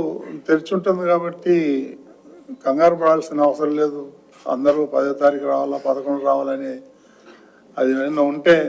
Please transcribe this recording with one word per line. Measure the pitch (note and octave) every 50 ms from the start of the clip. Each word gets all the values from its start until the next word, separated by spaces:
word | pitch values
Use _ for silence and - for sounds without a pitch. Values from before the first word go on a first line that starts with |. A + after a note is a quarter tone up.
| D#3+ D#3 C#3+ - - - D#3 D3+ -
తెరిచి | - D#3+ D#3 - - G3
ఉంటుంది | F#3 F3+ G3+ F#3 F3+ F3+
కాబట్టి | F3 F3 E3+ E3+ E3+ E3+ - - F3 F3 E3+ D#3 D3 C#3 C3 C3 B2+ - - - - - - - - - - - - - - -
కంగారు | C3+ C3+ D3+ E3+ E3+ E3+
పడాల్సిన | D#3+ D#3+ D#3+ D#3+ D#3 D3+ - D3+ D3
అవసరం | D3 C#3+ C3+ D3+ D3+ D3 D3+
లేదు. | D3+ D3+ D3 C#3+ D3 C#3 - - - _ _ - - - -
అందరూ | B2+ B2+ C#3 C#3+ D3+ D3+ D3
పదో | - C#3 C3+ C3+ C#3+ C#3
తారీఖు | C#3 C#3+ C#3+ C#3+ C#3 C#3+
రావాలా, | C#3 C3+ C#3 C#3 C#3 C#3
పదకొండు | C#3 - C3+ C3 C#3 C3 C#3+ C#3+ C#3 C#3
రావాలని | C#3 C3+ C#3 C#3 C3+ C3+ C3+ C3+ C3 C3 C3+ - - - _ _ _ _ _ _ - - - _ _ _ _ _ _ _
అది | - C3 C3
ఏమైనా | C3+ C3+ C#3 D3 D#3 D3
ఉంటే | C#3+ C#3+ D3 D3+ E3 E3+ E3+ D#3+ D3+